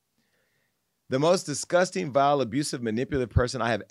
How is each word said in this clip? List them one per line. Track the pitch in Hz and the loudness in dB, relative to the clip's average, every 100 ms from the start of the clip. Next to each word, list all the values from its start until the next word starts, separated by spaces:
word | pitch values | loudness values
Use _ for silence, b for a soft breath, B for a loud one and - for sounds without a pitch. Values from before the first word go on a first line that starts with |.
| _ _ _ _ _ _ _ _ _ _ - | _ _ _ _ _ _ _ _ _ _ -4
The | 131 | 0
most | 160 185 | 2 2
disgusting, | - 139 - 175 180 190 165 | 0 -8 0 2 2 -2 -2
vile, | 131 143 143 | 2 4 4
abusive, | 120 127 147 135 | 0 -2 -4 -4
manipulative | 117 110 139 143 117 | -2 -2 -2 -2 0
person | 135 123 131 | 0 0 0
I | 117 | -2
have | 107 - | -2 4